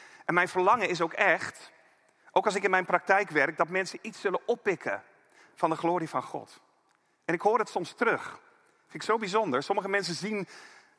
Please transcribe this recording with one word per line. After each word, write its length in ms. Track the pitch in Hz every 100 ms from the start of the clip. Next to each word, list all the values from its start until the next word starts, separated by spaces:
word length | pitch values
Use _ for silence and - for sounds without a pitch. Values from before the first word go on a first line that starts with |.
| - - -
En 80 |
mijn 140 | 175 180
verlangen 420 | 185 185 240 175
is 120 | 170
ook 120 | 165
echt, 580 | - 196 165 - - - - _ _ _ _ _
ook 140 | 185 208
als 100 | 196
ik 80 |
in 80 | 196
mijn 140 | 185 180
praktijk 440 | 180 - 196 208
werk, 280 | 151 143 156
dat 120 | 165
mensen 300 | 185 185 -
iets 200 | 220 -
zullen 260 | 202 180 -
oppikken 560 | 233 208 170 226 196 - _ _ _ - -
van 140 | 160
de 60 | 160
glorie 340 | 170 175 160
van 140 | 135
God. 380 | - 143 107 - _ _ _ _ _ _ -
En 80 |
ik 80 | 170
hoor 180 | 208 226
het 100 | 202
soms 240 | 190 170
terug. 460 | - 226 143 - - - _ _ _
Vind 220 | _ 151
ik 0 |
zo 140 | - 220
bijzonder. 460 | 202 214 196 127
Sommige 260 | 139 202 190
mensen 240 | 202 175
zien 340 | 165 196 208 185 - - - _